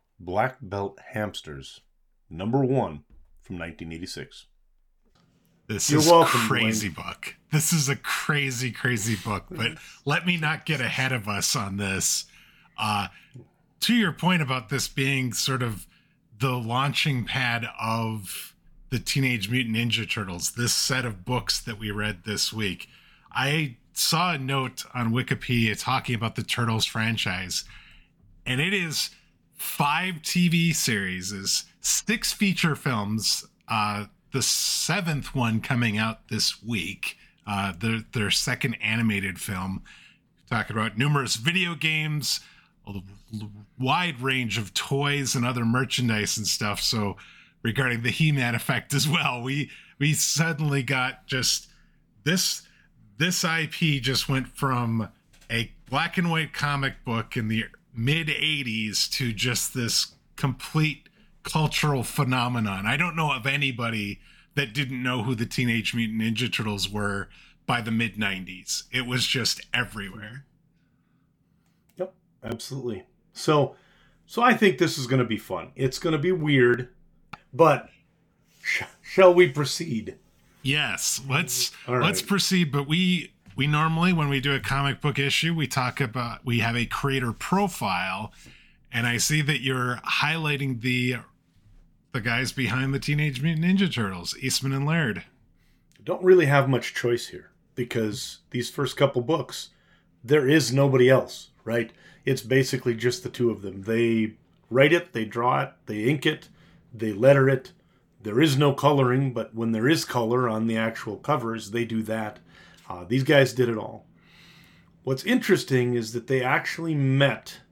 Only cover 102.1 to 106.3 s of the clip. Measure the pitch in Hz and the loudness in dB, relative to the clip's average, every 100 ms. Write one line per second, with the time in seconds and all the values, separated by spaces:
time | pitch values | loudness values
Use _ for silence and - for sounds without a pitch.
102.1 | - - 135 113 131 139 127 123 113 117 | -8 -2 -2 4 4 4 0 -2 0 0
103.1 | 120 131 - 120 107 98 95 98 113 117 | -2 -8 0 0 0 -8 -10 -2 2 4
104.1 | 113 110 - _ _ _ 117 147 170 175 | 2 0 -4 _ _ _ 4 6 6 2
105.1 | - 107 117 120 139 135 - - 107 110 | -6 -6 0 2 2 -2 -8 -10 -2 0
106.1 | 147 156 | 2 0